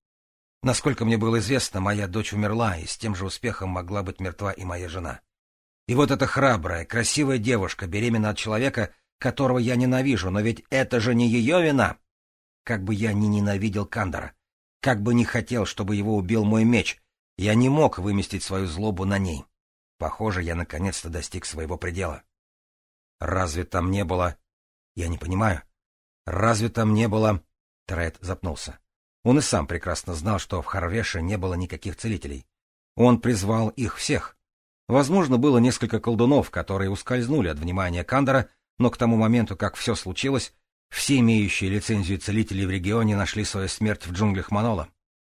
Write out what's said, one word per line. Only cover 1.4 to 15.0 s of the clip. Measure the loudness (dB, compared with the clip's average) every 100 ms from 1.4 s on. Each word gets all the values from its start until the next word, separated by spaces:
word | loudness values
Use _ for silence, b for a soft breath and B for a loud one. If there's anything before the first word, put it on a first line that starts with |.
| 2 -2 -2 -2
моя | -2 -2 -2
дочь | -4 -4
умерла, | -2 0 0 0 -2
и | -8
с | -8
тем | -6 -4
же | -6
успехом | -6 -6 -6 -6
могла | -6 -6 -6
быть | -6 -6
мертва | -8 -6 -6
и | -6
моя | -8 -8 -8
жена. | -8 -8 -10 _ _ _ _ _ _ -2
И | 2
вот | 2
эта | 2 0
храбрая, | 2 2 2 -2 -6 -4
красивая | -2 0 0 0 0
девушка | 0 0 0 -6 -6
беременна | -2 0 2 0
от | -2
человека, | -2 -2 -2 -2 -6 b b -6
которого | -4 0 2 2
я | 2 2
ненавижу, | 2 2 2 0 0
но | 0
ведь | 0 -2 -2
это | -2 0 0
же | 2 4
не | 4
её | 4 4 4
вина! | 4 4 2 -2 _ _ _ _ _ _
Как | -6 -4
бы | -2
я | -2 0
ни | 2 2
ненавидел | 2 0 0 -2 -4 -4
Кандора, | -4 -4 -6 -10 -14 _ _ _ _ 0
как | 0